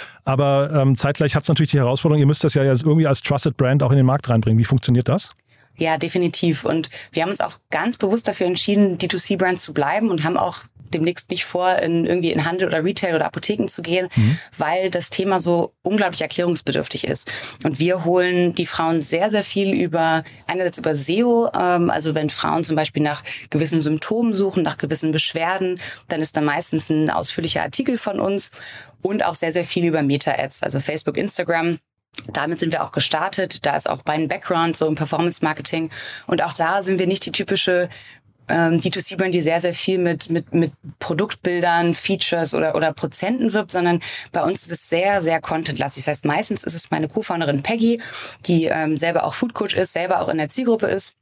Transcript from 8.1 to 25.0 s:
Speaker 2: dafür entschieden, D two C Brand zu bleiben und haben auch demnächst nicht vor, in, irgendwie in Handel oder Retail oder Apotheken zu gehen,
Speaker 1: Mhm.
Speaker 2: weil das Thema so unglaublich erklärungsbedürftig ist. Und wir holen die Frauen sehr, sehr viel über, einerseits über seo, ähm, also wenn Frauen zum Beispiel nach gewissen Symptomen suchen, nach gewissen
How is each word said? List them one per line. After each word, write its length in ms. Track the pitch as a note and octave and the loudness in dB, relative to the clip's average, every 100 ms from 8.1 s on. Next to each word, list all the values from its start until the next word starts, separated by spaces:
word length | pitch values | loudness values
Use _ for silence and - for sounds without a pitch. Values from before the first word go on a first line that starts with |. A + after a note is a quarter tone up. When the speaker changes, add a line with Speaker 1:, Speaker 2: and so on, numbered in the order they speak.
| A3+ - | 0 0
Speaker 2:
dafür 180 | - F3+ | 0 0
entschieden, 540 | F3+ - G#3 G3+ E3+ | 0 2 4 4 2
D 80 | F3 | -2
two 100 | F#3 | -2
C 200 | - G3 | 0 0
Brand 220 | F#3 F3+ | 0 0
zu 140 | - | -2
bleiben 380 | D3+ C#3 F#3+ A3 | 0 0 0 0
und 120 | E3+ | 0
haben 140 | D#3 F3+ | 0 0
auch 220 | F#3 - - - - | -2 -4 -14 -20 -6
demnächst 380 | E3 E3 F3+ - | -2 -2 -2 -4
nicht 140 | F3+ - | -4 -4
vor, 320 | F3+ F3+ F#3 | 0 2 2
in, 280 | E3 E3+ E3+ | 2 0 2
irgendwie 280 | F3 E3 | 0 0
in 100 | E3 | 0
Handel 240 | D3+ F3+ F#3 | -2 0 0
oder 160 | E3 | 0
Retail 320 | E3+ - F#3 D#3+ | -2 -2 0 0
oder 100 | - | -2
Apotheken 420 | - - G#3+ F#3+ | -2 -2 0 -2
zu 140 | - | -2
gehen, 280 | E3 F3+ F4+ | -2 -2 0
Speaker 1:
Mhm. 240 | - G#2+ D#3+ - - | 2 2 2 -4 -4
Speaker 2:
weil 340 | D3+ F3+ F#3+ | -2 0 0
das 180 | F3 E3+ | 0 -2
Thema 300 | - F#3+ F#3 | -2 0 0
so 320 | E3+ E3+ - _ | 2 0 0 _
unglaublich 380 | - G#3 F#3+ - | -2 0 0 -2
erklärungsbedürftig 840 | D#3 - F3 E3 - C#3 - - - | -4 -2 0 0 -2 -2 -2 -4 -2
ist. 240 | D3 - - - - | -2 -4 -10 -12 -6
Und 160 | E3 C3+ | -4 0
wir 240 | E3+ F3+ | 0 0
holen 500 | E3 F3+ F3+ F3+ F3+ F3 | 2 2 2 2 2 0
die 100 | E3 | -2
Frauen 360 | - E3 E3 | 0 0 0
sehr, 300 | - E3 G#3 | 0 0 0
sehr 140 | G#3 G3 | 0 0
viel 280 | G3 G3 | 0 0
über, 520 | F#3+ F3 E3 E3 D#3+ - - - | 0 0 0 2 0 -2 -12 -6
einerseits 320 | F3 F3+ - | -2 -2 -2
über 140 | D#3+ | -2
seo, 560 | D3 C#3 F#3+ A#3+ A#3 A#3 - | 0 0 2 4 4 2 2
ähm, 320 | F3+ F3 E3+ | 2 2 2
also 240 | - D#3+ | 0 0
wenn 160 | D#3 D3+ | 0 -2
Frauen 360 | - D#3+ - - | -2 0 0 0
zum 100 | D#3 | 0
Beispiel 260 | D3+ D3+ | 0 0
nach 220 | D3+ D3 - - - | -2 -2 -8 -14 -4
gewissen 300 | D3 D#3 E3 | 0 2 2
Symptomen 540 | D3+ D#3 - A3 A#3 | 0 0 0 0 0
suchen, 300 | G3 G3 F#3+ | 2 0 0
nach 140 | D#3 - | -2 -2
gewissen 360 | D3 D#3 | -4 -2